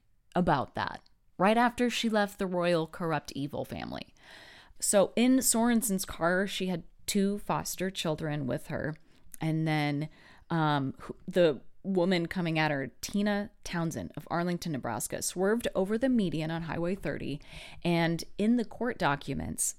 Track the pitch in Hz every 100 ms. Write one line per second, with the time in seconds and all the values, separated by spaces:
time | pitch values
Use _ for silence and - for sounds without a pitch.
0 | _ _ _ - 175 139 113 - - -
1 | - _ _ - 190 220 240 240 247 -
2 | 233 214 202 - 190 180 175 170 160 -
3 | 165 147 - - 143 - - - 60 64
4 | - - - - - - - - - 208
5 | 180 - 247 262 226 226 233 226 208 190
6 | - - 165 185 196 - 185 175 - -
7 | - 208 196 202 - 156 160 - 185 190
8 | 170 156 160 147 131 143 - 147 147 156
9 | - - - - 160 160 160 151 147 147
10 | 151 - - - - 165 156 147 135 -
11 | - - - 180 170 123 - - 185 190
12 | 170 180 170 190 170 160 156 139 135 -
13 | - 202 208 202 202 - - 175 165 135
14 | 85 - - 165 175 175 170 139 120 110
15 | - - - 180 190 233 - - 190 226
16 | 262 247 180 156 156 165 165 - 170 190
17 | 151 - - 143 - - - - 175 170
18 | 165 165 - - 208 240 214 - 240 -
19 | 156 139 - 135 80 - -